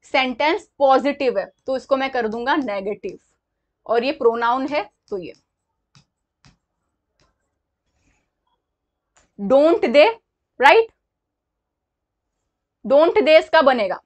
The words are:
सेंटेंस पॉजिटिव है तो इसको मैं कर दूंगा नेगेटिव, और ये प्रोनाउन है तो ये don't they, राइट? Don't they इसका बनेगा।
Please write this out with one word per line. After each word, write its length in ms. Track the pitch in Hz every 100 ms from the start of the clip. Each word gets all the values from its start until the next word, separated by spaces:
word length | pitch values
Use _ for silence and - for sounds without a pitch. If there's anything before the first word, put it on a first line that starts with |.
| _
सेंटेंस 540 | 277 254 233 294 359 - _
पॉजिटिव 580 | 269 262 269 277 262 196
है 60 | 180 _ -
तो 80 | 262
इसको 200 | 254 262
मैं 120 | 269
कर 160 | 262 220
दूंगा 280 | 226 240 320
नेगेटिव, 600 | 262 202 196 202 196 - _ _ _ _ _ _ -
और 180 | 233
ये 80 | 254
प्रोनाउन 540 | 285 233 233 233 262 269
है 160 | 294 415 _ _
तो 80 | 202
ये 160 | 151 - _ _ _ _ _ _ _ _ _ _ _ _ _ _ _ _ _ _ _ _ _ _ _ _ _ _ _ _ _ _ _ _ _ _ _ _ _ _ _ -
don't 460 | 196 269 311 440 330
they, 220 | 277 370 453 _ _ _ _
राइट? 320 | 294 415 453 _ _ _ _ _ _ _ _ _ _ _ _ _ _ _ _ _ _ _ 208
Don't 280 | 277 330
they 260 | 427 285 311
इसका 220 | 320 320
बनेगा। 400 | 269 247 196 170